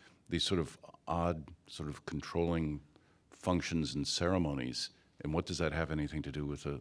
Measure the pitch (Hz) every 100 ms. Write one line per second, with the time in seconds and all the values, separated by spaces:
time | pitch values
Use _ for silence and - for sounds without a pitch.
0 | - - - 85 - 90 76 - - -
1 | - 85 87 82 69 - - - 76 67
2 | - 73 - 85 85 82 78 73 - -
3 | _ _ _ - - 90 - 85 71 71
4 | 69 - 87 92 78 69 64 62 - -
5 | _ - 76 80 - 85 80 78 78 78
6 | 73 76 71 71 71 71 71 71